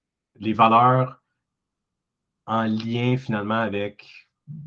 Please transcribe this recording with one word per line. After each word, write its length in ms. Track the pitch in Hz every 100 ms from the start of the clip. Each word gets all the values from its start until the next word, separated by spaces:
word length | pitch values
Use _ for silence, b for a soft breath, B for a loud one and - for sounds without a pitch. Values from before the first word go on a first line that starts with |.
| _ _ _ -
les 140 | 107
valeurs 680 | 107 113 113 127 127 131 - _ _ _ _ _ _ _ _ _ _ _ _ -
en 160 | 113
lien 540 | 113 110 113 120 123 127
finalement 400 | - 107 101 113
avec, 680 | 110 101 104 - - - _ _ -
tu 80 | 151